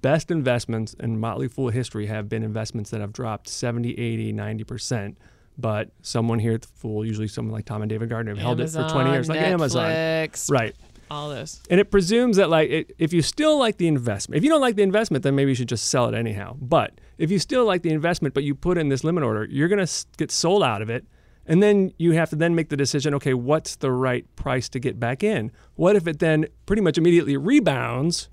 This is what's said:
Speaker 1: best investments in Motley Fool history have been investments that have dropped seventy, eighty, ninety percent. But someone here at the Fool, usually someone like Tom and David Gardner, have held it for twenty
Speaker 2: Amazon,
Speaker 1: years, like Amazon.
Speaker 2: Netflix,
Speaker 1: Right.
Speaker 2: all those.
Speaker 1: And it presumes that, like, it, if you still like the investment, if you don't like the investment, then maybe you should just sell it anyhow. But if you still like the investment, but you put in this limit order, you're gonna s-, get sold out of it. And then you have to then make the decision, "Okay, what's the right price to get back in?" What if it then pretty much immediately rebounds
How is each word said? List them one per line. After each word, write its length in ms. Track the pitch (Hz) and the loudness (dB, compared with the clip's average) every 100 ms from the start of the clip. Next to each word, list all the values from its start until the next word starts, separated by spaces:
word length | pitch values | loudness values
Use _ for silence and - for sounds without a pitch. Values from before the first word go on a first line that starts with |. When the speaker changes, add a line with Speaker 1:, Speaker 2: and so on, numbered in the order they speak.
Speaker 1:
best 300 | 135 156 - | 2 0 0
investments 640 | 170 131 120 - 113 110 - | -2 0 0 -2 -4 -6 -6
in 200 | 117 113 | -4 -2
Motley 280 | 113 110 131 | -4 -4 -6
Fool 220 | - 131 | -4 -2
history 360 | 113 120 110 104 | -2 -4 -6 -6
have 220 | 107 104 | -6 -6
been 140 | 113 | -6
investments 460 | 110 110 110 117 101 | -4 -6 -6 -8 -8
that 100 | 110 | -8
have 120 | 101 | -8
dropped 340 | 107 120 107 - | -8 -8 -8 -10
seventy, 440 | - 123 120 120 - | -6 -4 -2 -4 -4
eighty, 340 | 117 113 110 | -4 -4 -4
ninety 320 | 107 104 110 | -6 -6 -8
percent. 540 | 110 117 - 117 101 - - _ _ - | -8 -10 -6 -6 -6 -12 -20 _ _ -8
But 320 | 117 107 110 _ | -4 -4 -6 _
someone 380 | - 120 117 113 | -6 -2 0 0
here 140 | 113 | 0
at 80 | 113 | -2
the 60 | - | -6
Fool, 360 | _ 113 107 110 | _ -8 -6 -4
usually 220 | 107 107 | -4 -6
someone 260 | 113 113 | -6 -8
like 120 | 110 110 | -8 -8
Tom 160 | 107 | -6
and 80 | 107 | -4
David 200 | 110 113 | -4 -4
Gardner, 220 | 113 113 | -6 -6
have 80 | 101 | -4
held 220 | 113 123 | -2 -2
it 80 | 160 | -2
for 180 | 160 - | -4 -2
twenty 200 | 156 131 | 0 2
Speaker 2:
Amazon, 40 | |
Speaker 1:
years, 160 | 135 160 | 2 0
like 100 | 160 | 0
Amazon. 480 | 160 170 143 110 165 | 0 2 2 0 0
Speaker 2:
Netflix, 580 | 160 160 160 156 - - | 0 0 0 -2 -6 0
Speaker 1:
Right. 260 | 139 113 - - - - | 0 0 -8 -20 -20 -14
Speaker 2:
all 180 | 147 151 | -10 -8
those. 320 | 135 156 - - | -10 -12 -14 0
Speaker 1:
And 100 | 175 | 2
it 120 | 202 | 4
presumes 460 | 202 175 226 247 196 | 2 4 4 4 4
that, 120 | 175 | 4
like, 200 | 160 156 | 4 4
it, 260 | 151 - - | 0 -4 -4
if 140 | 160 | 0
you 80 | 170 | 2
still 380 | 143 - 311 302 | 0 2 2 4
like 180 | 240 202 | 2 2
the 100 | 170 | 0
investment, 500 | 147 120 101 - - | 2 0 -4 -2 0
if 60 | |
you 60 | 247 | 4
don't 120 | 320 | 4
like 140 | 254 208 | 4 2
the 60 | |
investment, 420 | 196 196 226 - | 2 2 0 0
then 120 | 139 139 | 2 2
maybe 160 | 139 | 2
you 40 | 127 | 0
should 120 | 123 | -2
just 160 | 117 - | -4 -2
sell 180 | 139 120 | 0 0
it 80 | 113 | 0
anyhow. 400 | 117 101 98 135 | -4 -6 -10 -12
But 340 | 127 160 110 - - - | 0 0 0 -8 -20 -6
if 120 | 165 | 0
you 80 | 190 | 0
still 280 | - 254 226 | 0 2 2
like 160 | 185 | 2
the 80 | 170 | 0
investment, 420 | 156 165 175 147 | 0 0 0 -2
but 100 | - | -2
you 120 | 143 139 | -2 -2
put 220 | 175 180 | 0 0
in 100 | 151 | 0
this 140 | 135 | 0
limit 200 | 156 175 | 0 0
order, 220 | 127 107 110 | 0 -2 -4
you're 160 | 131 160 | 0 0
gonna 160 | 208 | 2
s-, 240 | 180 - - - | 0 -4 -10 -8
get 140 | 151 | -4
sold 320 | - 165 202 | -2 2 2
out 180 | 143 104 | 2 -2
of 80 | 107 | -4
it. 160 | 120 - _ _ _ - | -8 -10 _ _ _ 2
And 160 | 165 | 4
then 300 | 208 208 190 - | 6 4 2 0
you 160 | 165 | 2
have 160 | 160 160 | 4 2
to 60 | 151 | 0
then 200 | 170 165 | 2 2
make 140 | 156 | 0
the 80 | 143 | -2
decision, 360 | 139 147 147 143 | 0 0 -2 -2
"Okay, 180 | 139 | 0
what's 420 | 127 123 156 - - | -2 2 0 0 -6
the 160 | 139 | -2
right 340 | 127 131 123 - - | 0 0 -2 -6 -10
price 320 | 143 127 120 | -4 -2 -4
to 100 | 131 | -4
get 200 | 123 120 | -6 -4
back 220 | 120 131 | -4 0
in?" 300 | 208 196 110 - - - | 0 0 -4 -10 -20 0
What 200 | 170 208 | 4 4
if 120 | 170 | 2
it 120 | 151 | 0
then 260 | 165 156 156 - - | 2 4 2 -6 -2
pretty 160 | 208 | 2
much 160 | 180 151 | 2 4
immediately 380 | 165 170 139 139 | 6 6 4 0
rebounds 960 | 156 285 180 131 120 120 156 165 - | 4 4 4 0 -2 0 0 -2 -8